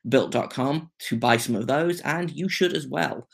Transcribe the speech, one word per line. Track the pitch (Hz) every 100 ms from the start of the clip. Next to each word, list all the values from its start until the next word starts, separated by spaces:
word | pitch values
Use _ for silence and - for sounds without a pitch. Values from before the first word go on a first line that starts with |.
| 120
built | 127 98
dot | 120 -
com | - 131 156 165 -
to | - 113
buy | 123 117
some | 120 107
of | 120
those, | 139 175 175
and | - 160 175
you | 143 185
should | - 180
as | 165 135
well, | 147 160 - -